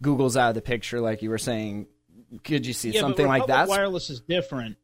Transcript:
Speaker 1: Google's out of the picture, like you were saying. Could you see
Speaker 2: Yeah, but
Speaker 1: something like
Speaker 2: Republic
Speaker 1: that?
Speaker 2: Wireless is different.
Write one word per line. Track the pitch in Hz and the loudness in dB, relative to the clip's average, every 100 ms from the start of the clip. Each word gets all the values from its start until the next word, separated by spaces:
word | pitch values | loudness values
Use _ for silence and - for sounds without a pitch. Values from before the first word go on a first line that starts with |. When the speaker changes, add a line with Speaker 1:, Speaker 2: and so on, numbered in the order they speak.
Speaker 1:
Google's | 139 131 131 123 | 0 2 4 4
out | 120 | 2
of | |
the | 113 | 2
picture, | - 120 - 120 | -2 -4 -4 -2
like | 113 107 | -2 -2
you | 110 | -2
were | 110 | -4
saying. | - 110 110 104 - _ _ 92 - 107 | -2 -4 -4 -8 -12 _ _ -20 -20 -12
Could | - 151 123 | -2 -2 0
you | |
see | 113 117 | -4 -2
Speaker 2:
Yeah, | - | 0
but | 143 | 2
Speaker 1:
something | 131 143 | 2 4
like | 135 | 4
Speaker 2:
Republic | 190 131 185 | 4 2 4
Speaker 1:
that? | |
Speaker 2:
Wireless | 196 196 180 - | 2 0 -2 -6
is | 123 | -10
different. | 135 175 175 131 113 - | -4 -2 -2 -6 -8 -12